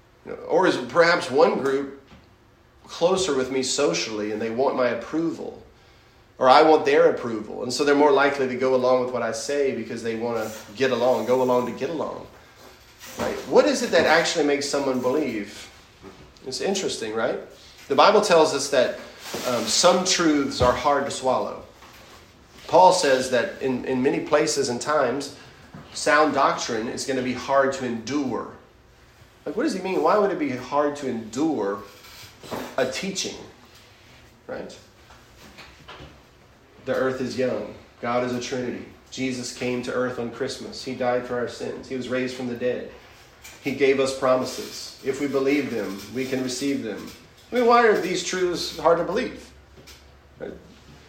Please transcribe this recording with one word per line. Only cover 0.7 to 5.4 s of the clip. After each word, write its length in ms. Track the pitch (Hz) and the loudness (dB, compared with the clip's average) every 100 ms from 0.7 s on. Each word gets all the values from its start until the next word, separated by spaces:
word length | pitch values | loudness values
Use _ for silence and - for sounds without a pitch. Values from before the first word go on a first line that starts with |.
| - | 2
perhaps 520 | 120 170 170 170 - | 0 4 4 4 2
one 300 | 135 175 196 | 4 4 4
group 420 | 135 135 139 - - - _ _ _ _ _ _ - | 0 -2 -4 -12 -20 -20 _ _ _ _ _ _ -18
closer 500 | - 170 190 151 135 | 0 2 2 0 0
with 160 | 123 | -2
me 120 | 135 | -2
socially 680 | 123 - 147 - 113 107 107 | -2 0 0 0 -4 -4 -4
and 100 | 107 | -4
they 100 | 113 | -4
want 240 | 113 139 127 | 0 0 2
my 140 | 123 | 0
approval, 760 | 113 - 160 165 120 | -2 -4 -2 -2 -4